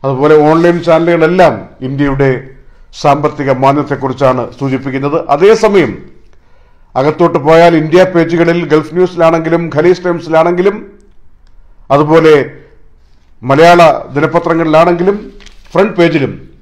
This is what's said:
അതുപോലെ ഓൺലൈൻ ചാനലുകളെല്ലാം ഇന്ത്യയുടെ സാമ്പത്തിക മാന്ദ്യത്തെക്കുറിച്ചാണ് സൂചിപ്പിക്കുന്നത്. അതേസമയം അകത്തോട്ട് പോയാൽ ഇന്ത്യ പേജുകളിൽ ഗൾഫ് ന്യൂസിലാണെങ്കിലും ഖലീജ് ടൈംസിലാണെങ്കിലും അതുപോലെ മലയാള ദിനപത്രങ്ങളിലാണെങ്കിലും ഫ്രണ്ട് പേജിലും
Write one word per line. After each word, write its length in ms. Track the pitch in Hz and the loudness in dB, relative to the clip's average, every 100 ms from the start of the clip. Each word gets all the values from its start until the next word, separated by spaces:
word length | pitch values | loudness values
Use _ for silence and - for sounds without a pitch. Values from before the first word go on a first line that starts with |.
അതുപോലെ 320 | 135 131 147 151 | -4 -2 2 4
ഓൺലൈൻ 440 | 151 160 175 175 | 4 2 2 0
ചാനലുകളെല്ലാം 880 | 165 160 170 170 160 185 170 107 - - | 0 0 2 0 0 2 2 0 -12 -14
ഇന്ത്യയുടെ 680 | 131 139 143 135 135 123 - - - - - - | -10 -4 -4 0 -2 -2 -8 -20 -20 -20 -20 -6
സാമ്പത്തിക 500 | 151 139 147 147 139 | -2 0 -2 -4 -4
മാന്ദ്യത്തെക്കുറിച്ചാണ് 1000 | 131 135 139 147 135 135 127 135 127 117 - | 0 0 0 -4 -6 -6 -2 -2 -2 -6 -8
സൂചിപ്പിക്കുന്നത്. 680 | 139 131 135 131 143 160 - | -6 -6 -6 -6 -4 -4 -2
അതേസമയം 760 | 143 190 220 220 202 135 87 - - - - _ - _ _ _ 127 | 0 2 2 2 0 -2 -6 -16 -20 -20 -20 _ -20 _ _ _ -4
അകത്തോട്ട് 420 | 139 151 170 160 | -4 0 -2 0
പോയാൽ 380 | 139 160 170 165 | 2 4 4 2
ഇന്ത്യ 280 | 156 170 | 2 2
പേജുകളിൽ 640 | 185 170 165 170 165 170 156 | 2 0 -2 0 0 0 0
ഗൾഫ് 260 | 156 156 | -2 -2
ന്യൂസിലാണെങ്കിലും 760 | 170 180 175 165 165 160 170 165 143 | -4 -4 0 0 0 -2 -4 -2 -2
ഖലീജ് 300 | 170 180 180 | 0 0 -2
ടൈംസിലാണെങ്കിലും 840 | 170 156 160 170 175 190 214 - - - - - - - - - - - | -6 -2 0 0 0 -2 -4 -16 -20 -20 -20 -20 -20 -20 -20 -20 -20 -2
അതുപോലെ 600 | 139 151 165 160 151 131 - - _ - _ _ _ _ _ | -2 2 4 4 2 0 -10 -20 _ -20 _ _ _ _ _
മലയാള 580 | 120 139 170 175 165 - - | -2 2 4 6 4 2 -4
ദിനപത്രങ്ങളിലാണെങ്കിലും 1160 | 131 151 170 170 165 165 156 170 170 185 214 - - - - - | -4 -2 -2 -2 -2 0 2 2 0 -2 -4 -10 -20 -20 -20 -8
ഫ്രണ്ട് 220 | 185 208 | -2 -2
പേജിലും 560 | 175 170 156 127 95 - _ | 0 0 0 -4 -8 -18 _